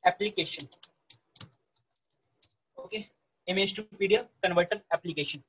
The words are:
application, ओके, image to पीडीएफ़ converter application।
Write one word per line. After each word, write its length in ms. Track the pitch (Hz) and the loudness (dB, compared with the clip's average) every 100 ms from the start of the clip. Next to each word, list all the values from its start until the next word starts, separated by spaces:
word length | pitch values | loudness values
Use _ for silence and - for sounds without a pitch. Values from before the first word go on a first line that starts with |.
application, 640 | 180 180 208 208 156 - 143 - - _ _ - _ - - _ _ _ _ _ _ _ _ _ _ _ _ - | 2 2 -2 -2 -4 -6 -12 -16 -20 _ _ -20 _ -18 -18 _ _ _ _ _ _ _ _ _ _ _ _ -18
ओके, 260 | - 220 208 _ _ _ - | -10 -8 -10 _ _ _ -4
image 280 | 185 196 196 | 0 0 -2
to 80 | 214 - | -10 -2
पीडीएफ़ 300 | 196 214 247 _ | 4 4 2 _
converter 380 | 185 175 175 208 _ | 2 4 2 0 _
application। 500 | 165 175 151 143 147 | -4 -2 -4 -4 -6